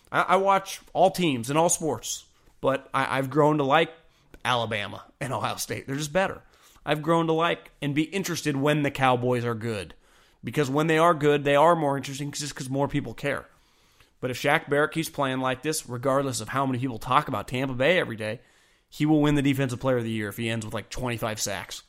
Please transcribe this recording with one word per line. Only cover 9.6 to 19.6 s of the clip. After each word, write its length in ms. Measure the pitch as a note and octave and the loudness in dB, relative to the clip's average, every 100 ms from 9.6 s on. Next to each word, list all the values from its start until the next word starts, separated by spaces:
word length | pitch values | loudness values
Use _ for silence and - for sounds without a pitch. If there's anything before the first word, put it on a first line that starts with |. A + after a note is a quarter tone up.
| A#2 G#2 E2+ - _ _ _ _ | -4 -6 -8 -14 _ _ _ _
because 260 | A#2+ A#2 C3 | -6 -2 0
when 180 | C#3 D#3+ | 2 2
they 120 | D#3 | 6
are 160 | E3+ | 6
good, 300 | D#3+ D3 D3 | 4 4 2
they 120 | C#3+ C#3+ | 4 6
are 200 | D#3+ E3+ | 6 6
more 200 | C#3+ C#3 | 2 -2
interesting 340 | C#3 C3+ C#3+ | -4 -8 -8
just 240 | C#3+ D3 | -6 -8
'cause 140 | - C3 | -8 -6
more 200 | C3+ C#3 | -2 0
people 260 | C#3+ A2+ | -2 -4
care. 320 | G#2+ C#3+ - - _ _ _ _ _ _ _ | -6 -6 -6 -8 _ _ _ _ _ _ _
But 100 | B2+ | -8
if 120 | A#2+ | -2
Shaq 260 | C#3 D#3 D3 | 2 2 2
Barrett 240 | C#3+ D3+ | 2 2
keeps 160 | D#3+ D#3 | 0 -4
playing 320 | - C3+ C3 | -2 -2 -2
like 220 | C3 B2+ | -2 -2
this, 260 | D3+ D#3 - | -4 -6 -6
regardless 520 | B2 C3 C3+ C#3 A2+ | -4 0 0 0 -4
of 60 | G#2+ | -4
how 180 | C3+ C#3 | -2 0
many 120 | B2 | -2
people 200 | C3 A2 | -4 -6
talk 300 | - C3 D3 | 0 2 2
about 200 | G#2+ - | -2 -4
Tampa 260 | B2 C3+ | -4 -4
Bay 240 | B2 C#3 F3+ | 0 2 2
every 180 | A#2+ A2 | 0 -4
day, 240 | G#2+ A#2 - _ _ _ _ | -6 -8 -12 _ _ _ _
he 180 | - D3+ | -2 4
will 140 | D#3 | 6
win 140 | D3 | 6
the 80 | D3 | 4
Defensive 380 | C#3 C3+ | 2 0